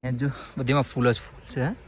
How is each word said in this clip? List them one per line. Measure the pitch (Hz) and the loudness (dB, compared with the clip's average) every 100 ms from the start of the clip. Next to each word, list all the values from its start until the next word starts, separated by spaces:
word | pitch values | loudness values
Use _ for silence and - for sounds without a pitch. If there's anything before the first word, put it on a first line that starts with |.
એ | 127 | -4
જો, | 123 139 - - - | -2 -2 -4 -12 -4
બધીમાં | 123 139 | 2 2
ફૂલ | 131 - 123 | 2 2 4
જ | |
ફૂલ | 113 - - - | 2 -4 -20 -8
છે. | 131 135 254 | -2 -2 -4